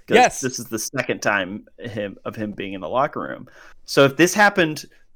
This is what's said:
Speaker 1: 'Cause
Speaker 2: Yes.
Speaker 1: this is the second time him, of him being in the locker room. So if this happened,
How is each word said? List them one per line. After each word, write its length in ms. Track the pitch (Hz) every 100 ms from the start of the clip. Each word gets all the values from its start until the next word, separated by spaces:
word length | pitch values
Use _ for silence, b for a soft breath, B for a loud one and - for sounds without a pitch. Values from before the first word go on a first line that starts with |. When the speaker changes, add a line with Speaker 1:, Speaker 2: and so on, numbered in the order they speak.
| -
Speaker 1:
'Cause 80 | 143
Speaker 2:
Yes. 240 | 240 -
Speaker 1:
this 180 | 131 127
is 80 | 117
the 100 | 110
second 460 | - 131 123 104
time 420 | 117 101 90 104 - -
him, 380 | 110 107 101 90
of 120 | - 110
him 160 | 107
being 220 | 98 98
in 80 | 98
the 60 | 85
locker 300 | 117 147 123
room. 260 | 69 62 - B B B -
So 200 | - 139
if 100 | 139
this 160 | 175 208
happened, 500 | 208 202 160 143 - b b